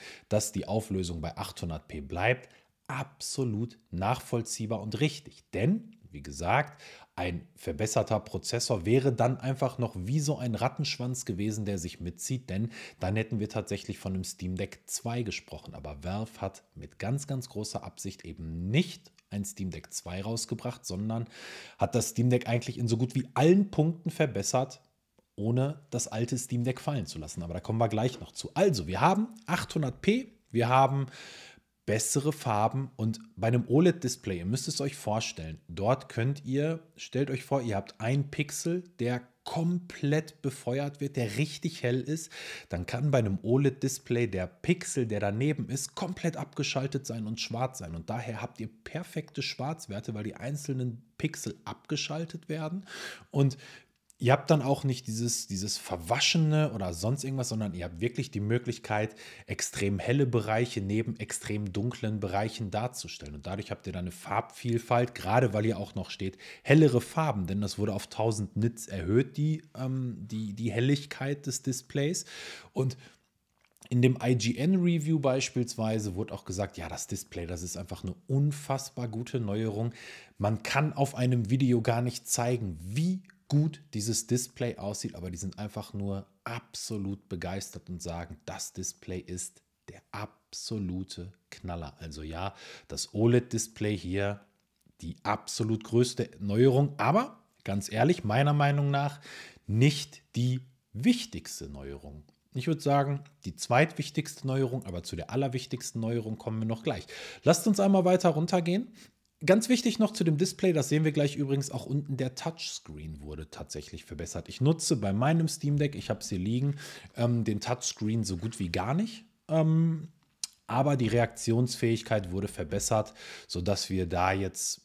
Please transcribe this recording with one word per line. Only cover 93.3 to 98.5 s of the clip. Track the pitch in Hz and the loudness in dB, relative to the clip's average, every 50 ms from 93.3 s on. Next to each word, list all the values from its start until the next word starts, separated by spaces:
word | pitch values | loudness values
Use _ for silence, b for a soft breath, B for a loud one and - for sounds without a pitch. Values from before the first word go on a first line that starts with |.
| 120 123 123 - - 110 - - - - 107 104 107 | 8 6 4 2 -2 -4 -4 -4 -6 -4 -2 -2 -2
hier | 87 87 87 92 98 101 101 101 101 - _ _ _ _ _ _ _ _ _ _ - 82 | -2 -2 -2 -2 0 0 -2 -2 -6 -10 _ _ _ _ _ _ _ _ _ _ -14 -12
die | 82 - - - | -10 -10 -4 -2
absolut | 101 107 - - - - - 113 110 113 107 - | -2 -2 -2 -2 -6 -4 -2 0 0 0 -2 0
größte | - 113 120 123 123 - - 117 - - - | 2 4 4 4 4 2 -2 -4 -4 -6 -6
Neuerung, | 104 101 101 113 127 135 123 135 143 143 143 | -4 2 6 6 8 8 8 6 4 2 2
aber | - 104 123 160 220 254 302 - - _ _ _ _ - | 2 2 4 4 4 2 0 -4 -14 _ _ _ _ -6
ganz | - 98 101 98 - 107 | -4 -2 -2 -2 0 2
ehrlich, | 110 123 160 180 - - | 4 4 4 4 2 2
meiner | 104 104 131 143 147 | 2 2 4 4 4